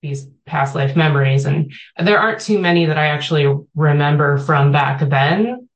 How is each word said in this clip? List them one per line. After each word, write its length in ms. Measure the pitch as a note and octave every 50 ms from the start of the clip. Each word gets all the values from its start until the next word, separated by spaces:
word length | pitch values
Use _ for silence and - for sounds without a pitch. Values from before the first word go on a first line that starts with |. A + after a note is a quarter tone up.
these 260 | - D3 C#3 C#3 - - _ _ _
past 300 | - - C#3 C#3 C3+ -
life 200 | D#3+ C#3 C3+ -
memories. 500 | E3 D#3 D3+ C#3+ C#3 C3+ C3+ C3+ C#3 C3+
And 280 | C#3 C#3+ F3 D#3 - - - - - _
there 220 | - E3+ F#3+ G#3 G3+
aren't 220 | G#3+ A3 A3+ A3
too 180 | - - G#3+ G3+
many 260 | F#3 F3 E3+ F3 E3
that 120 | D#3 D#3
I 100 | D#3 D3+
actually 440 | D3+ D3 C#3+ C#3 - E3 D3+ C#3+ C#3 C#3 C#3+ - _ _
remember 640 | D#3 D#3 D3+ D3 D3 C#3+ D3 D3 D3 D3 C#3+ C#3+
from 340 | C#3 - - D#3 C#3 C#3 C#3+
back 360 | C#3+ D3 C#3+ C3+ C3+ - D#3
then 600 | C3+ C#3+ C3+ C3+ D3 E3+ G3+ A3 A#3+ B3 - - _ _